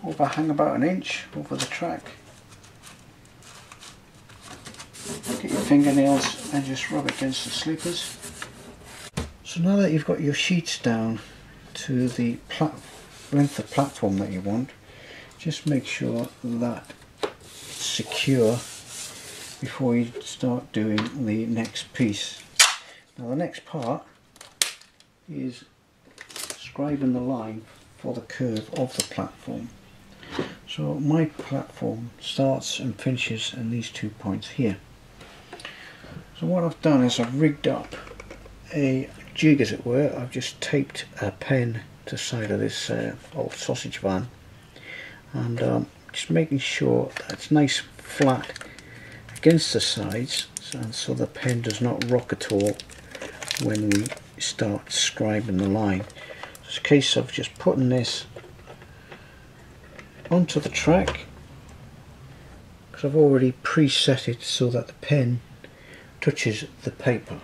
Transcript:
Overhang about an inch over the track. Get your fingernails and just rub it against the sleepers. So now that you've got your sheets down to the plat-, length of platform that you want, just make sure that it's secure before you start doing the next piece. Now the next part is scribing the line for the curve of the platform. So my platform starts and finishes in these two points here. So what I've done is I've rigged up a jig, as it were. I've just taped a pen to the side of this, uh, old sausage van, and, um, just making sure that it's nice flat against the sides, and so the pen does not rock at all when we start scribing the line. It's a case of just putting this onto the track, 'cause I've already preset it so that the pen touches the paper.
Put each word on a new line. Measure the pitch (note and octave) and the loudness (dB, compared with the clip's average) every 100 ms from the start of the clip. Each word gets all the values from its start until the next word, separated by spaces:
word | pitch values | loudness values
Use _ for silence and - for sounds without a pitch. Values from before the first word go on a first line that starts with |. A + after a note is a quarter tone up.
| E3+ | -8
Overhang | D3+ C#3+ - D#3 | 0 0 2 0
about | D3 D3 A#2+ | 2 2 4
an | |
inch | C#3+ F#3 - - - - | 2 2 -2 -8 -8 -10
over | C#3+ - | -8 -6
the | - | -6
track. | - E3+ - - - - - - - - - - - - - - - - - - - - - - - - - - - - - - - - - - A#2+ | -4 -4 -6 -10 -18 -20 -20 -20 -20 -20 -20 -20 -20 -20 -20 -20 -20 -20 -20 -20 -20 -20 -20 -20 -20 -20 -20 -18 -16 -16 -16 -18 -14 -10 -10 -6 -6
Get | - | -2
your | - | -2
fingernails | G#2+ C#3+ C#3+ C#3 C#3 C#3 - - - | 6 6 8 6 6 6 2 -4 -4
and | C#3+ | -2
just | C3+ C3 - | -2 -4 -2
rub | D3+ C3+ | -2 -2
it | - | -2
against | C3+ B2+ | -4 -4
the | - | -6
sleepers. | - D#3 D#3+ F3 E3+ - - - - - - - - - - - - - - | -4 -4 -2 -2 -4 -6 -10 -14 -14 -14 -14 -18 -20 -18 -18 -10 -8 -8 -10
So | - E3+ | -10 0
now | E3+ G3+ | 4 6
that | F#3+ | 6
you've | D#3 D3 | 4 2
got | F3 | 0
your | D3 | 2
sheets | C#3+ - F3+ D#3+ - | 0 2 2 2 -2
down | - A2+ A2+ A2 - - - - - | 0 2 0 -2 -8 -18 -20 -20 -18
to | - - C3 B2+ | -14 -2 0 0
the | B2 A#2+ A#2 - | 2 0 0 -8
plat-, | - D#3 - - - - - - | 0 0 -2 -16 -20 -20 -20 -2
length | C#3+ C#3+ - | 4 4 2
of | - | -4
platform | - C#3 - G#2+ G2 | 0 0 2 0 2
that | G2 | 0
you | F#2+ | -2
want, | G2 G#2+ C#3 - - - - - - - | -2 -2 -2 -8 -20 -20 -20 -18 -20 -8
just | - D3+ - | -6 -2 0
make | C#3 A#2+ | 0 0
sure | - B2+ A#2 B2 - | -4 -2 -2 -4 -6
that | B2 A#2 A#2+ G#2 - - - - | -6 -2 -2 -4 -10 -20 -20 -8
it's | - - - - - - - | -8 -8 -20 -18 -14 -8 -4
secure | - - - - C3+ A2+ A#2+ - - - - - - - - - - | -4 -4 -2 2 6 6 4 -4 -14 -16 -14 -14 -14 -16 -14 -14 -10
before | B2+ - C3 A#2+ | -10 -2 2 2
you | A#2 F#4 | 2 -4
start | - - B2+ B2 - | -12 -4 0 0 -2
doing | - D#3 G#3 A#3+ - A#2 | -2 2 2 0 -2 0
the | G#2+ A2+ | 0 0
next | A2+ A#2 - - | 0 -2 -6 -10
piece. | - A#2+ G2 - - - - - - - - _ - | 0 2 2 -6 -10 -18 2 2 2 -10 -20 _ -12
Now | A#2+ | -6
the | C3+ | -2
next | F3 - - | -4 -6 -10
part | D#3+ A#2+ D3+ - _ _ - - - - - - _ - _ - | -6 -4 -4 -6 _ _ -20 -20 -4 -4 -4 -20 _ -20 _ -12
is | D3 C3 A#2+ - _ _ _ - - | -8 -6 -8 -20 _ _ _ -20 -20
scribing | - - - - - - C#3+ C#3+ C3 | -16 -12 -10 -10 -14 -6 -4 0 0
the | B2 | 0
line | B2 C3 A2 A2 - - - - | 0 -4 -6 -10 -14 -20 -20 -12
for | - | -8
the | A#2+ | -8
curve | - - B2+ A2 - - | -10 -2 -2 -2 -4 -4
of | B2+ - | -4 -2
the | |
platform. | - - - - - A#2 A#2 - - - - - - - - - - | -4 -4 -6 -8 -10 -10 -10 -16 -20 -20 -20 -20 -14 -8 -6 -8 -14
So | - D3 D3+ | -6 -4 -2
my | D3 D#3 D#3 | 2 4 2
platform | - - C3+ C3 - A#2 A2 A#2+ - | -2 -6 -4 -6 -6 -4 -4 -8 -12
starts | - - C3+ C3+ - - | -8 2 2 2 -2 -4
and | C3+ A2 | -4 -2
finishes | - B2+ - A2+ - - | -2 0 -2 -4 -6 -4
in | A2+ | -4
these | A#2+ A2+ | -2 -4
two | - G#2+ | -6 -8
points | G#2 G2 G2 - | -6 -4 -4 -6
here. | - A#2+ F#2+ - - - - - - - - - - - - - - - - | 0 0 0 -10 -20 -20 -20 -20 -20 -18 -16 -16 -16 -18 -18 -16 -16 -16 -6
So | E3 | 0
what | F3+ | 2
I've | E3+ - | 2 2
done | D#3+ C#3+ | 6 8
is | B2 - | 6 4
I've | A#2+ C3 | 0 4
rigged | D#3 D3 - | 4 4 0
up | C3 - - - - - - - - - | 0 -6 -14 -14 -16 -16 -18 -18 -20 -8
a | D3+ C#3 C3 C3+ - - | 0 2 2 -2 -10 -12
jig, | - D#3 C#3+ | 4 6 8
as | A2 | 6
it | - | 2
were. | A#2+ B2 D3 - | 0 2 2 0
I've | B2+ | -6
just | C3 B2 - | -6 -6 -8
taped | - D3 C3+ - - - | 0 0 0 -6 -12 -6
a | G#2 | -6
pen | - - C3+ A#2+ A2+ - - - | -6 0 2 2 -2 -10 -18 -10
to | |
the | A#2+ | -8
side | - A#2+ G#2+ | -4 -4 0
of | G2+ | 0
this, | A2 - - | 0 -2 -4
uh, | A2+ - - - | -2 -2 -6 -12
old | - - | -6 -6
sausage | - - - - - | -6 -4 -4 -4 -4
van, | G2 F#2 A#2+ - - - - - - - - - - | -2 0 -2 -12 -20 -20 -20 -20 -16 -14 -14 -18 -8
and, | C3+ A#2+ A#2+ | -4 -2 0
um, | - A#2+ - - - | 0 0 -2 -10 -14
just | - - | -10 0
making | E3 D#3+ C#3 | 2 4 0
sure | - - F#2+ A#1+ B2 - | -2 0 2 2 2 -6
that | - | -10
it's | - - | -12 2
nice | D3+ C#3+ - - - | 4 6 2 -4 -14
flat | - - C3+ B2+ - - - - - - - - - - | -14 2 2 2 -2 -12 -14 -18 -20 -20 -18 -18 -16 4
against | - E3 - | 8 8 6
the | A2+ | 0
sides, | - - G2+ G#2 B2+ - - - - | 0 0 -2 -4 -4 -4 -6 -10 -10
and | B2+ A#2 | -8 -8
so | A2+ - B2 | -6 -4 -2
the | A#2+ | -2
pen | - B2+ A#2+ | -2 0 0
does | A#2 G#2+ | -2 0
not | A#2+ - A#2+ | 0 0 2
rock | B2 - | 2 2
at | - - | -4 2
all | G#2 G2+ G2+ - - - - - - - - | 2 4 0 -10 -16 -16 -14 -14 -12 -8 -2
when | B2 G#2+ G#2+ | 0 0 2
we | G2+ A2+ - - - | 2 2 -6 -14 -8
start | - - A2 G2+ - | -8 -2 0 -2 -4
scribing | - - - A2 G#2+ A2 F#2 | -2 0 0 0 0 0 2
the | G2 | 2
line. | G2+ G#2+ F#2+ G2 - - - - - - | 2 2 0 -2 -12 -18 -16 -16 -16 -10
It's | - | -6
a | |
case | - C#3+ C3+ - | 6 6 6 2
of | A#2+ | 0
just | - B2+ - | -4 -8 0
putting | - - B2+ | 2 4 4
this | B2+ A#2 - - - - - - - - - - - - - - - - - - - - - - | 4 0 -4 -8 -16 -18 -20 -20 -20 -20 -20 -20 -20 -20 -20 -20 -20 -20 -20 -20 -20 -20 -18 2
onto | F3 F3 D#3 | 4 4 2
the | - | -2
track, | - - F3 F#3 - - - - - - - - - - - - - - - - - - | 0 6 6 4 -2 -10 -16 -18 -18 -18 -20 -20 -20 -20 -20 -20 -20 -20 -20 -20 -20 -20
'cause | - | -4
I've | C#3+ D3 | 2 8
already | D3 C3+ C3 B2+ | 10 10 6 4
preset | - - D3 - - B2+ - | 0 6 6 6 4 4 2
it | A#2 | -4
so | - - B2 | -4 0 2
that | A#2+ - | 2 -2
the | |
pen | - - D3 B2 B2 - - - - - - - - | -12 2 4 4 2 -4 -20 -20 -20 -20 -20 -20 -2
touches | - C#3+ B2 G#2 - - | 0 2 0 -2 -6 -8
the | - | -8
paper. | - - A#2 - - | -2 0 0 -2 -12